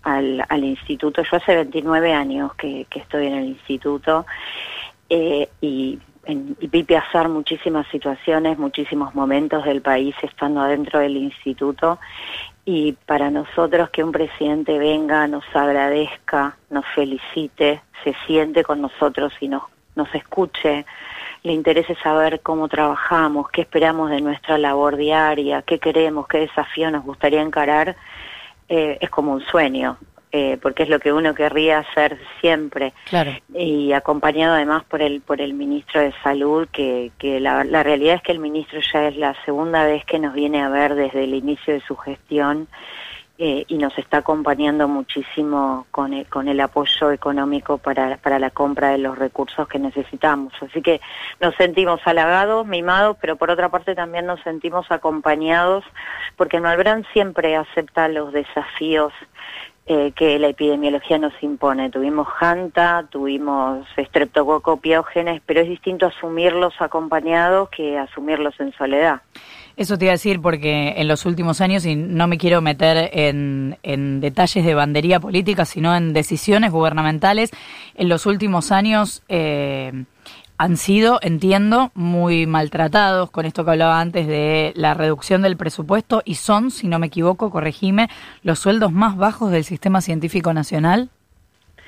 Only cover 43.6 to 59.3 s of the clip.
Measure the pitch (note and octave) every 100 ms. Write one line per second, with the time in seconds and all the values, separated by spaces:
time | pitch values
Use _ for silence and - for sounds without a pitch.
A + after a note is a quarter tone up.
43.6 | - D#3+ C#3 - - D3 D#3 D#3 D3 C#3
44.6 | D3 D3+ C#3+ C#3 C3 C#3+ B2+ - D3 C#3+
45.6 | C3+ C3 - - C#3 C#3 - C#3 C#3+ C#3
46.6 | C#3 D3+ C#3 - D3 C#3 C#3+ C#3+ C#3+ C#3+
47.6 | - C#3+ C#3+ C3+ C3 C3+ C#3+ C#3 C3 -
48.6 | C#3+ C#3 C#3 C#3 C3+ C3 C3 - C3 -
49.6 | C#3+ C#3 C#3 C#3 C3+ C3+ D#3 C#3+ C3+ -
50.6 | C#3 E3 E3+ D#3 - - - - F3 -
51.6 | F3+ F3 F3 E3 F3 E3 D#3+ F#3 G3+ A3
52.6 | G#3+ F3 F3 F#3 G#3+ G#3 D#3+ D#3+ E3+ F3
53.6 | F3 F3 F3+ F3+ E3+ E3+ F3 E3+ E3+ D#3+
54.6 | E3+ F3+ - E3 D#3+ D#3 D#3 D3+ D#3+ E3+
55.6 | F3 G3 - - - - - - F3+ E3+
56.6 | E3+ E3+ G3 A3 G3+ G#3+ G3 E3+ D#3+ D#3
57.6 | D3+ E3 D3+ E3 D#3+ D#3 D3 D3 C#3 -
58.6 | - - D#3 D#3 D3 - -